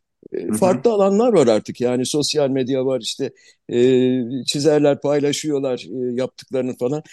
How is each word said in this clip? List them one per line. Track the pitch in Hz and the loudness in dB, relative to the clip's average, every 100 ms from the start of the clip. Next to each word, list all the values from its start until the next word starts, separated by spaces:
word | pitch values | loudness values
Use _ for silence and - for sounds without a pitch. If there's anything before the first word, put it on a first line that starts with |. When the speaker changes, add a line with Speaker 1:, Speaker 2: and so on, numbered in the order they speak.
| _ _ - | _ _ -14
Speaker 1:
e, | - | -10
Speaker 2:
Hı | 85 | -6
hı. | |
Speaker 1:
farklı | 220 185 185 233 | 0 2 2 0
alanlar | 208 196 196 247 | 2 2 4 4
var | 196 123 | 4 4
artık. | 107 - - | 4 0 -4
Yani | 120 123 127 | -2 0 -2
sosyal | 151 135 151 139 | -2 -2 0 0
medya | 135 127 131 131 | 0 -2 -2 -2
var, | 131 | -4
işte, | 107 - 131 - _ _ - | -6 -8 -8 -10 _ _ -4
e, | 120 127 127 127 127 117 131 123 | 2 4 4 2 0 -4 -6 -6
çizerler | 151 147 151 147 139 | -2 2 4 4 2
paylaşıyorlar, | 147 147 139 143 156 143 139 123 - | 0 0 0 -2 -2 -2 -2 -4 -8
e, | 131 123 120 | -8 -6 -4
yaptıklarını | 127 - - 131 127 117 | -6 -8 -8 -4 -4 -4
falan. | 123 147 - | -4 -4 -8